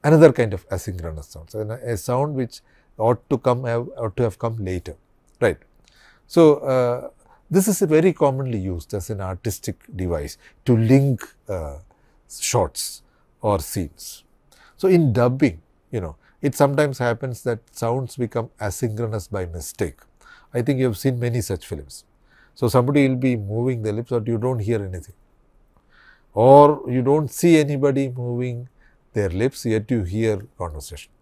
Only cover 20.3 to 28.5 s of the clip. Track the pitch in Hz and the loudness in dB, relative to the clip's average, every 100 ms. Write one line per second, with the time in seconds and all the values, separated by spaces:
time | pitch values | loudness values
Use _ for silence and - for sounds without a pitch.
20.3 | - _ 123 123 135 131 101 135 123 120 | -20 _ -6 -2 0 0 0 -2 -2 -2
21.3 | 117 104 95 - 78 71 - _ _ _ | -4 -4 -6 -8 -14 -14 -20 _ _ _
22.3 | _ _ _ 123 131 123 147 135 127 131 | _ _ _ 0 2 2 4 2 2 0
23.3 | 120 101 107 123 123 107 107 120 120 110 | -2 -4 -4 -2 -2 -4 -4 -4 -4 -2
24.3 | 117 123 127 104 113 98 92 87 - _ | -2 -2 -2 -2 -4 -4 -10 -14 -20 _
25.3 | _ _ _ _ _ _ _ - _ _ | _ _ _ _ _ _ _ -20 _ _
26.3 | 101 120 139 147 147 127 127 123 151 147 | 2 8 10 10 6 -2 -2 2 0 0
27.3 | - 175 160 143 143 139 139 135 127 123 | 0 4 6 4 0 0 0 -4 -6 -6
28.3 | 120 127 | -4 -6